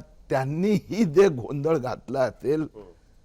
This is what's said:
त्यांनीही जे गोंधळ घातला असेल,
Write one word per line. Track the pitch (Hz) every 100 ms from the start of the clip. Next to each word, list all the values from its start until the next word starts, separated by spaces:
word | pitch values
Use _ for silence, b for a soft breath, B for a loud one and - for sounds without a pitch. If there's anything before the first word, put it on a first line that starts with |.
| - - -
त्यांनीही | 139 131 156 196 208 - 190
जे | 202 147 196
गोंधळ | 135 110 143 143 160
घातला | 123 107 - 131
असेल, | 123 - 120 156 147 107 92 - _ -